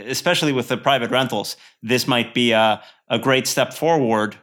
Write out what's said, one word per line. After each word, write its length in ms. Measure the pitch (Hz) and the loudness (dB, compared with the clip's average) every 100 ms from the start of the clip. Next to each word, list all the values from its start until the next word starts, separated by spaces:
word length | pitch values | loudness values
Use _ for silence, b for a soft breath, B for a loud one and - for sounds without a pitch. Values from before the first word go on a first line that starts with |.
| 107 | -8
especially 460 | 131 180 175 156 | -4 0 0 0
with 160 | 131 117 | 0 -2
the 80 | 127 | -2
private 340 | - 135 117 | 0 0 0
rentals, 460 | 123 131 110 98 - b b | 0 0 -4 -6 -10 b b
this 240 | 110 123 120 | -2 0 2
might 280 | 123 113 | 0 0
be 180 | - 120 | 0 2
a, 300 | 110 110 104 B B B | 4 4 2 B B B
a 100 | 113 | -2
great 280 | 123 131 131 | 2 0 0
step 260 | - 123 | -2 -2
forward 640 | - 156 165 123 110 107 - | -2 0 2 2 0 -2 -6